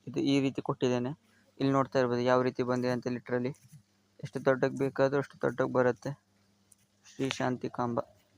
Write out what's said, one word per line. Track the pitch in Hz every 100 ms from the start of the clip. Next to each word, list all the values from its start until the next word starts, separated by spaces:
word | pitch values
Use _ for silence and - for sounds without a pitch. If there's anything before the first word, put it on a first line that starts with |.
| -
ಇದು | 123
ಈ | 135 139
ರೀತಿ | 135 -
ಕೊಟ್ಟಿದ್ದೇನೆ. | - 143 127 123 123 156 _ _ _ -
ಇಲ್ಲಿ | 135
ನೋಡ್ತಾ | 135 131 139
ಇರ್ಬೋದು | 123 120
ಯಾವ | 123 127
ರೀತಿ | 127 123
ಬಂದಿದೆ | 123 123 123
ಅಂತ, | 123 123
literally | 123 - 123 123 - - 143 _ _ _ _
ಎಷ್ಟು | - 135 127
ದೊಡ್ಡಕ್ಕೆ | 131 135 131
ಬೇಕಾದ್ರೂ | 135 127 135 139
ಅಷ್ಟು | 135 -
ದೊಡ್ಡಕ್ಕೆ | 143 123 131
ಬರುತ್ತೆ, | 127 123 117 135 147 _ _ _ _ _ _ _ _ - -
ಶ್ರೀ | 135
ಶಾಂತಿ | - 131 123 123
ಕಾಂಬ | - 120 117 - _ _